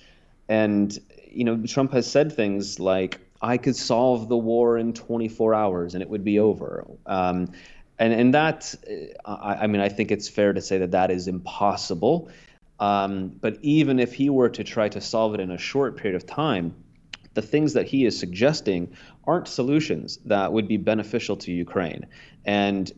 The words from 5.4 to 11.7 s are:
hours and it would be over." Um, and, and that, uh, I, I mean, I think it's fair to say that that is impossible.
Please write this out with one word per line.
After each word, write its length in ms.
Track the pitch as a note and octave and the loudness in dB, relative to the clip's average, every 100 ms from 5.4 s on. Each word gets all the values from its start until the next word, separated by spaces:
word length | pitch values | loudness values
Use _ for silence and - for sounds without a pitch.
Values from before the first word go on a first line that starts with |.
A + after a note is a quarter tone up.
| A2 | 2
hours 400 | A2 G#2 F2+ F2 | 4 2 0 -4
and 80 | F2+ | -6
it 80 | F#2+ | -6
would 140 | G#2 | -4
be 160 | G2+ G#2 | 2 4
over." 440 | G#2+ F2+ - - - - - | 4 2 -4 -10 -12 -16 -4
Um, 460 | F#2+ F2+ F2+ F2+ - - - - - | 0 0 0 -2 -8 -20 -20 -14 0
and, 120 | A2+ | 2
and 220 | A2+ B2 | 4 6
that, 400 | D3 D#3+ D#3+ - - - F#2+ D2 - | 6 4 0 -8 -14 -12 -12 -12 -14
uh, 60 | - | -12
I, 240 | G2+ G#2 G2+ | -10 -6 -2
I 40 | G#2+ | 0
mean, 120 | G#2 | 2
I 100 | G2+ | 0
think 200 | G2+ G#2+ | 0 -2
it's 180 | G#2 - | -2 -4
fair 240 | - G2+ | 2 2
to 80 | F#2 | 2
say 180 | - F#2+ | 0 0
that 120 | F2+ | 2
that 220 | F#2 F#2 | 2 2
is 160 | F2+ F#2 | 0 -2
impossible. 1000 | F2+ - - G2+ | -6 -8 -2 0